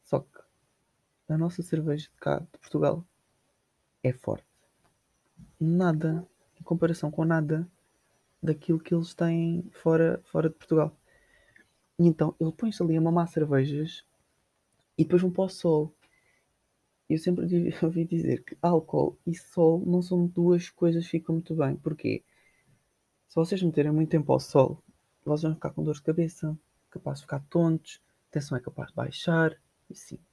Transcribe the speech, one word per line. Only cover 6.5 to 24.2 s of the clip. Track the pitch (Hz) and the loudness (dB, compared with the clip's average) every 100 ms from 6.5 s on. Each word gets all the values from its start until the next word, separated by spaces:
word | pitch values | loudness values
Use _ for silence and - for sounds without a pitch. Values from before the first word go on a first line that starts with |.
| _ | _
em | |
comparação | - 170 165 165 151 | -4 0 0 0 -4
com | 151 | 0
nada, | 160 165 151 156 175 _ _ _ _ _ _ _ | 2 2 2 -2 -4 _ _ _ _ _ _ _
daquilo | 160 151 - 160 | -4 -4 -2 -2
que | - | 0
eles | 170 165 | -2 -2
têm | - 170 165 165 170 175 | -2 0 0 0 -2 -6
fora, | - 165 165 165 175 | -4 0 4 2 0
fora | _ 160 160 | _ -2 -2
de | |
Portugal. | - - 160 156 _ _ _ _ _ _ _ _ _ _ - | -4 0 2 2 _ _ _ _ _ _ _ _ _ _ 4
E | 170 | 4
então, | 156 156 - | 4 -2 0
ele | 160 | -4
põe-se | - 226 - | -2 -6 -2
ali | 170 160 | 0 2
a | |
mamar | 165 175 170 | 2 2 0
cervejas | 165 151 139 139 147 160 - _ _ _ _ _ _ _ _ _ - | -2 0 2 2 -2 -6 -8 _ _ _ _ _ _ _ _ _ -2
e | |
depois | 151 180 | 2 4
vão | 185 | 2
para | 185 | 0
o | 190 | -4
sol. | - 175 156 151 _ _ _ _ _ _ _ _ _ _ _ _ | -2 0 0 -2 _ _ _ _ _ _ _ _ _ _ _ _
Eu | 160 | -2
sempre | 180 180 175 | 0 -2 0
di-, | 175 170 170 | 0 0 -2
<laughs> | |
ouvi | 165 170 | -2 0
dizer | 165 165 - - | -2 -2 -2 -4
que | - - | -6 -4
álcool | 175 165 160 147 135 - - | 2 2 2 0 0 -2 -8
e | |
sol | 165 - - 165 165 180 | -8 -6 2 4 4 2
não | 180 | 0
são | 180 180 175 | 2 0 0
duas | 175 175 175 175 | 2 4 2 0
coisas | _ 170 170 | _ 0 0
que | 170 | -2
ficam | 165 165 165 | -6 -2 -4
muito | 165 | -4
bem. | 160 135 143 | -2 -2 -2
Porquê? | 160 156 - 110 _ _ _ _ _ _ _ _ _ _ _ | -6 -6 -4 -6 _ _ _ _ _ _ _ _ _ _ _
Se | - | -2
vocês | 165 190 | 0 0
meterem | 175 156 147 | 0 2 2
muito | 156 156 | 2 2
tempo | 160 | 0